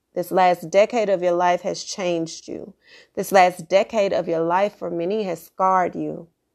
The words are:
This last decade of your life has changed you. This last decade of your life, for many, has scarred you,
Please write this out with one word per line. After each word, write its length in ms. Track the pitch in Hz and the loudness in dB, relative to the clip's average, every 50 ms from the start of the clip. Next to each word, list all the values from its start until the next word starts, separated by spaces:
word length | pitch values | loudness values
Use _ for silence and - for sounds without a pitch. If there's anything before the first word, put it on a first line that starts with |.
| _ _ _ | _ _ _
This 160 | 175 170 - | -8 -6 -2
last 400 | 175 185 185 180 180 175 165 160 | 2 4 4 4 2 2 -2 0
decade 380 | 185 196 214 214 - 240 214 196 | 2 2 2 2 2 0 0 0
of 140 | 196 175 | 0 0
your 100 | 180 180 | 0 0
life 300 | 175 175 180 175 180 180 | 0 2 2 2 0 0
has 240 | - 180 170 160 - | -2 -6 -8 -8 -10
changed 640 | - - - 185 180 170 165 165 165 - - - - | -10 -10 -6 -4 -2 -2 -2 -4 -6 -8 -12 -14 -14
you. 240 | - - - - - _ _ _ - - - _ _ | -14 -12 -14 -16 -20 _ _ _ -20 -20 -20 _ _
This 180 | 208 190 - | -8 -4 2
last 380 | 196 190 180 180 180 - 165 - | 4 6 6 6 4 -2 -2 0
decade 420 | 175 185 226 - 233 220 202 190 | 2 2 2 2 0 0 0 0
of 160 | - - 165 175 | 0 -2 -2 -2
your 140 | 165 160 | -2 -2
life, 340 | 165 170 175 190 208 208 - | 0 0 0 0 0 -2 -4
for 140 | _ 196 175 | _ -10 -8
many, 340 | 175 170 170 180 208 220 208 | -6 -4 -4 -4 -2 -4 -4
has 180 | 185 165 165 - | -4 -6 -8 -10
scarred 500 | - _ - 190 190 190 185 180 - - | -12 _ -2 0 2 2 2 2 0 -4
you, 320 | 165 151 151 156 175 170 - _ _ _ _ | -6 -8 -8 -8 -10 -14 -18 _ _ _ _